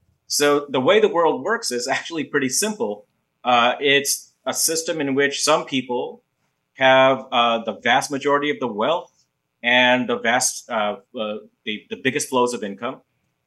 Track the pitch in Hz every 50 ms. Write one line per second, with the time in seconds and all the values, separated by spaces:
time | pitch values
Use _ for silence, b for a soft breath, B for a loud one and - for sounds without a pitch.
0 | _ _ _ _ _ - - - 147 147 143 147 147 - 123 135 127 156 202 214
1 | 214 202 160 170 170 156 143 127 135 185 226 226 - - 123 120 123 131 135 -
2 | - - 170 160 135 - - 143 135 127 - - 202 214 208 - 117 104 104 -
3 | - _ _ _ _ _ _ _ - 123 123 120 120 123 123 - 139 143 139 143
4 | 139 - - - - _ _ _ - 131 120 - - 156 165 160 160 180 165 156
5 | 143 139 131 139 143 135 - - - 143 156 160 156 - 139 131 127 - 123 123
6 | - - - - _ _ _ _ _ _ _ _ _ _ _ - 131 131 131 131
7 | 131 131 135 120 - - 123 120 120 120 113 113 110 110 101 - - 120 123 135
8 | 135 - 143 131 131 147 143 143 143 147 143 147 131 120 104 101 110 139 165 180
9 | - - _ _ _ _ _ _ _ _ _ _ - 120 123 123 127 123 127 127
10 | 123 110 120 110 - 113 120 127 123 - - - - - 123 110 104 104 104 -
11 | - _ _ 123 110 107 107 107 - - _ _ - 113 107 - - - 113 -
12 | - 131 123 147 143 - 131 127 123 120 120 107 107 98 98 - 120 127 143 -
13 | _ _ _ _ _ _ _ _ _